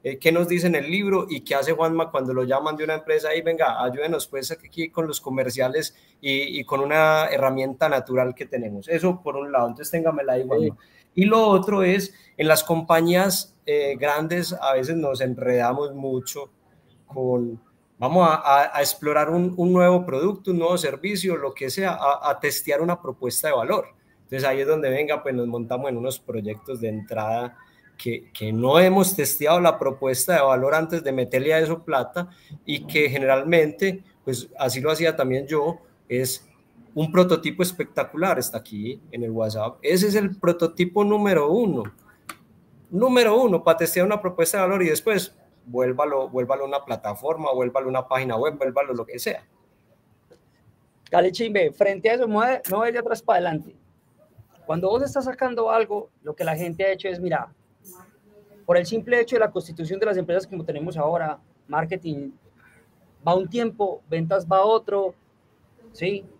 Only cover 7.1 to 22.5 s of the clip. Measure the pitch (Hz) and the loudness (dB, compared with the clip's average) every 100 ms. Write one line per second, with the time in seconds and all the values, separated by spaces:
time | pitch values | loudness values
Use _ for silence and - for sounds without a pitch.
7.1 | 156 156 143 135 131 135 131 156 139 123 | 4 2 2 2 0 -4 0 0 0 0
8.1 | 127 127 123 - 127 110 101 98 165 180 | 0 0 -4 -8 -8 -8 -10 -4 0 0
9.1 | 180 151 139 143 135 120 117 151 165 165 | -2 -6 -6 -2 0 0 -4 -6 -2 0
10.1 | 151 135 127 131 147 156 - _ _ _ | 0 0 -2 0 0 0 -4 _ _ _
11.1 | - 196 220 220 185 190 196 180 196 185 | 2 4 6 6 4 4 2 2 2 -2
12.1 | - _ - 156 156 - 165 165 165 170 | -12 _ -4 2 4 4 -2 2 2 4
13.1 | 180 196 180 - _ - 147 143 139 143 | 4 2 -2 -6 _ -2 0 0 -2 0
14.1 | 147 156 175 170 180 139 131 131 165 147 | 0 -2 -2 -4 -4 0 0 0 -2 -2
15.1 | 123 131 120 123 123 120 135 143 139 135 | -2 -4 -2 0 2 2 0 -4 -6 -6
16.1 | 127 127 147 139 _ _ _ _ _ _ | -6 -6 -14 -14 _ _ _ _ _ _
17.1 | 135 127 123 120 117 _ _ _ _ 127 | -6 -2 0 -2 -8 _ _ _ _ 0
18.1 | 175 170 156 143 139 147 143 139 - 147 | 4 4 2 4 4 4 0 -2 -2 0
19.1 | 151 151 170 180 180 180 180 180 180 180 | 0 2 0 -2 0 2 6 6 4 0
20.1 | 131 180 196 - 175 165 180 156 135 190 | -2 -2 -2 -4 0 0 0 -2 -4 -6
21.1 | 202 185 165 139 - 135 156 190 175 139 | -4 -2 -2 -4 -6 -8 -4 -4 0 0
22.1 | 143 147 139 147 | 0 -2 -2 -2